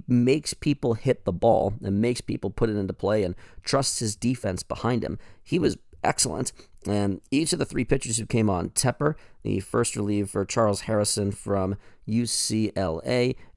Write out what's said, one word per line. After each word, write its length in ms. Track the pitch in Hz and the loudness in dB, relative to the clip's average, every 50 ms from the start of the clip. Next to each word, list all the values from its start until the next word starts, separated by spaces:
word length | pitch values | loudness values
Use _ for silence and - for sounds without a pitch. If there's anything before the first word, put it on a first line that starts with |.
| - | 0
makes 460 | - 123 123 120 127 139 156 - - - | 2 2 4 6 4 4 2 0 -6 -8
people 400 | - - 151 143 - - 123 117 | -4 0 0 0 0 0 0 0
hit 320 | - - 131 123 - - | 0 2 0 0 0 0
the 80 | - 87 | -4 -2
ball 400 | 87 - 117 110 - - 101 104 - - | 4 4 6 6 6 4 0 -2 -4 -4
and 160 | 98 98 101 | -2 0 2
makes 220 | 113 120 123 - | 2 2 0 -2
people 280 | - - 127 123 - 104 | -4 -6 -6 -4 -4 -6
put 200 | 107 - 120 113 | -2 0 0 0
it 80 | 104 | 0
into 160 | 104 98 95 95 | 0 -2 -4 -4
play 300 | - - 98 107 107 98 | -2 0 0 2 2 0
and 120 | 87 87 - - - - - - | -2 -4 -8 -12 -20 -20 -12 -6
trusts 360 | - - 135 135 - - - | 0 0 2 2 0 -2 -2
his 160 | 120 107 101 | -4 -4 -4
defense 480 | - - 120 131 - - 101 90 90 - | -2 0 -2 -2 0 -2 -4 -4 -4 -6
behind 400 | - - - - 117 123 113 - | -8 -6 -4 -2 0 0 0 -2
him. 160 | - 95 - - - - - - | -4 -6 -8 -12 -18 -20 -16 -8
He 160 | - - 175 | -2 0 2
was 180 | - - - - - - - - - | 2 2 0 -2 -12 -20 -10 -2 0
excellent. 500 | - - - - 131 76 - 127 - - - - - - - - | 0 2 2 0 -2 0 -4 -4 -6 -6 -12 -20 -20 -20 -10 -4
And 340 | - 104 104 101 101 95 - _ - | -2 0 2 2 0 -2 -4 _ -2
each 220 | 131 143 165 156 185 | 0 0 2 0 0
of 60 | 156 | -2
the 60 | 147 | -2
three 200 | - - 131 120 | -2 -2 -2 0
pitchers 320 | - 143 135 - 123 113 | 2 0 0 0 -2 -4
who 80 | 117 107 | -4 -4
came 240 | - - 113 110 104 | 0 0 2 4 4
on, 200 | 95 87 90 - | 2 0 -2 -4
Tepper, 460 | - - - 123 - - 147 151 151 - - - - - - | -2 0 0 0 0 2 0 0 0 -2 -10 -20 -18 -8 -4
the 160 | 107 101 98 | -2 -2 -2
first 360 | 95 - - 117 117 - - | -4 -2 0 0 0 0 -2
reliever, 500 | 117 104 104 104 101 101 98 - 98 95 | -4 -2 0 0 0 -2 -2 -2 -4 -4
Charles 360 | - - 120 113 104 101 - | -2 2 2 4 4 2 0
Harrison 500 | - - 110 104 104 - - 107 101 101 | -2 0 0 2 2 2 0 0 0 -2
from 440 | 101 - - 104 101 98 92 92 98 - - - - - - | -2 -4 -4 -2 -2 0 0 -2 -2 -6 -8 -18 -20 -14 -6
U 200 | - 110 117 120 | -2 0 0 0
C 460 | 110 - - - - 113 110 110 101 - | 0 -2 -2 -2 0 0 0 0 0 0
L 260 | 95 95 85 80 82 - | -2 -2 -2 -2 -4 -2
A, 300 | 127 123 123 123 127 127 - - - - | 0 0 2 2 0 0 -4 -10 -20 -14